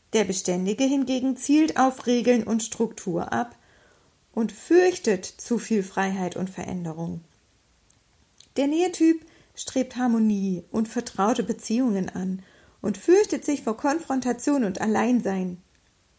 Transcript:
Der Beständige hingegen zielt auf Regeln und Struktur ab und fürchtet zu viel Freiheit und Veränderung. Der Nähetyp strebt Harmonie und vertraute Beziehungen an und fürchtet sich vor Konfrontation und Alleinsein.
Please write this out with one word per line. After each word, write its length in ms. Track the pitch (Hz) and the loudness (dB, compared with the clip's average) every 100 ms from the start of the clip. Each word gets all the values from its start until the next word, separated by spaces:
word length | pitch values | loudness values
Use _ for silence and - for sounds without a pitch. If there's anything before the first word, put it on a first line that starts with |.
| _ | _
Der 120 | 220 | 0
Beständige 600 | 190 190 - 180 185 214 | 0 -2 -2 -2 -2 0
hingegen 540 | 269 277 254 262 262 262 | 2 2 0 0 -2 -2
zielt 400 | - 302 311 - | 2 4 4 4
auf 280 | 262 254 233 | 2 2 0
Regeln 360 | 240 220 247 | 2 4 2
und 200 | 196 220 | 2 -2
Struktur 720 | - - 226 - 190 170 - | -4 -4 -4 -4 -6 -4 -4
ab 240 | 233 240 - _ _ _ _ _ _ _ | -4 -6 -12 _ _ _ _ _ _ _
und 180 | 226 226 | -4 -4
fürchtet 720 | - - 349 359 359 226 190 | -4 4 6 6 2 0 -2
zu 340 | - - - 226 | -4 -8 -4 -2
viel 260 | - 220 | 0 0
Freiheit 520 | 190 - 190 196 180 - | 0 -2 -2 -2 -4 -4
und 140 | 185 | -6
Veränderung. 720 | 180 - 185 165 160 165 170 165 _ _ _ _ _ _ _ _ _ _ - - - | -8 -8 -6 -6 -6 -8 -8 -14 _ _ _ _ _ _ _ _ _ _ -20 -8 -2
Der 100 | 285 | 0
Nähetyp 580 | 320 359 349 320 330 - - _ | 2 0 4 4 4 -4 -20 _
strebt 420 | - - 262 254 240 | -14 -4 -2 -2 -2
Harmonie 680 | 247 226 220 202 196 175 - | 2 4 4 2 0 -4 -4
und 160 | 220 226 | -4 -2
vertraute 560 | 247 240 - 202 - | -4 -6 0 2 2
Beziehungen 680 | 185 226 - 226 254 196 180 | -2 -4 -2 0 2 0 -2
an 320 | 185 190 190 - _ _ _ | -4 -6 -6 -10 _ _ _
und 140 | - 196 | -6 -2
fürchtet 480 | - 381 427 302 | 4 4 4 -2
sich 160 | - 277 | -2 -2
vor 160 | 233 220 | -4 -2
Konfrontation 880 | 285 320 - 262 254 240 294 285 | -2 -2 -2 -2 -2 -2 0 0
und 160 | 202 196 | 0 -2
Alleinsein. 800 | 220 208 226 247 202 190 185 180 _ _ _ _ _ | 0 2 2 2 0 -2 -4 -8 _ _ _ _ _